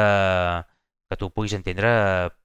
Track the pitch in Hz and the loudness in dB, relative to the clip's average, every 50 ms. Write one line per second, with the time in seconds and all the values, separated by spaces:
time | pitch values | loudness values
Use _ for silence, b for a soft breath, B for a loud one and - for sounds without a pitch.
0 | 107 104 101 98 98 95 92 92 90 87 87 85 85 _ _ _ _ _ _ _ | 4 4 4 4 2 2 2 0 0 0 -2 -4 -6 _ _ _ _ _ _ _
1 | _ - 98 - 104 92 - - 107 107 104 98 92 95 90 92 101 113 120 113 | _ -10 -8 -6 -6 -6 -4 -4 -4 -4 -4 -4 -4 -6 -4 0 0 2 2 2
2 | 104 98 95 92 90 87 - _ | 2 2 0 0 -2 -4 -6 _